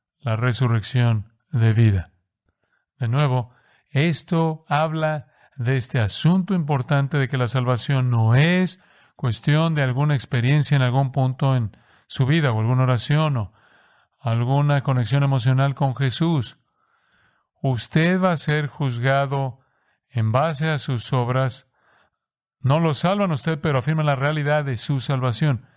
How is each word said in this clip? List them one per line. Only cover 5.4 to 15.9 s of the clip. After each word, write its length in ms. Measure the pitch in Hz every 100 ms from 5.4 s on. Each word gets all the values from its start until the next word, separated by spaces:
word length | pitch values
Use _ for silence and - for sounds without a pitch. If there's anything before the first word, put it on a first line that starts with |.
| _ -
de 180 | 120 135
este 240 | - 131
asunto 540 | 104 - 156 185 175
importante 640 | 185 147 143 127 143 139 147
de 100 | 127
que 100 | 131
la 120 | 123
salvación 600 | 135 123 120 - 139 127
no 260 | 120 113 123
es 440 | 160 180 185 - _ _ _ -
cuestión 580 | 127 110 - 151 165 151
de 80 |
alguna 320 | 131 123 151 139
experiencia 600 | - 127 120 151 139 143
en 60 |
algún 280 | 127 127 139
punto 420 | 135 131 131 139
en 220 | 131 110 - _ _ -
su 160 | - 127
vida, 280 | 165 143
o 60 | 110
alguna 220 | 110 127
oración, 520 | 131 123 - 147 156 131
o 180 | 98 _ _ _ _ _ _ _
alguna 640 | 123 117 120 139 147 143
conexión 420 | 139 127 110 139
emocional 520 | 139 135 117 131 139 131
con 180 | 139